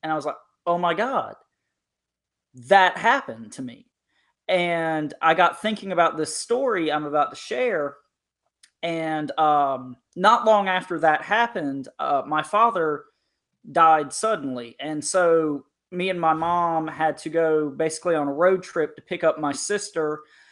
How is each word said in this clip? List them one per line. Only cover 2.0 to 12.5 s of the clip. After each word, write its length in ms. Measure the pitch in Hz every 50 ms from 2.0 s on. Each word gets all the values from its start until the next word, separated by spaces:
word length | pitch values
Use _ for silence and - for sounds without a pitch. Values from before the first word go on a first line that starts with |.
| _ _ _ _ _ _ _ _ _ _ -
that 420 | 127 120 127 196 196 185 180 -
happened 560 | - 185 226 254 277 269 - - 113 113 104 -
to 100 | - 135
me." 240 | 123 117 - _ _ _ _ _ _ _ _ _ _ _ _ _
And 680 | - 185 180 175 175 170 170 165 160 160 156 151 143 - - -
I 100 | 165 165
got 280 | 170 180 170 - - -
thinking 280 | 214 220 202 196 190
about 260 | 185 170 170 160 156 156
this 180 | 156 147 -
story 560 | - - - 233 254 277 254 220 180 165 151 147
I'm 140 | 151 151
about 240 | 147 143 151 143 -
to 60 | -
share, 600 | - - - - - 254 247 202 160 143 143 - - _ _ _ _ _ _ _ _ _ _ _ _ _ _ _ _ -
and, 540 | 170 165 165 160 156 156 156 151 139 - -
um, 580 | 156 151 147 147 143 135 135 127 127 127 123 - _ _ -
not 300 | 180 180 208 233 226 226
long 240 | 220 220 208 196 190
after 300 | 185 185 175 - 180 156
that 220 | 156 160 151 147 -
happened, 640 | - 202 226 233 233 233 196 156 139 135 139 131 - - -
uh, 240 | 147 135 143 139 -
my 160 | 139 151 156 151
father 600 | -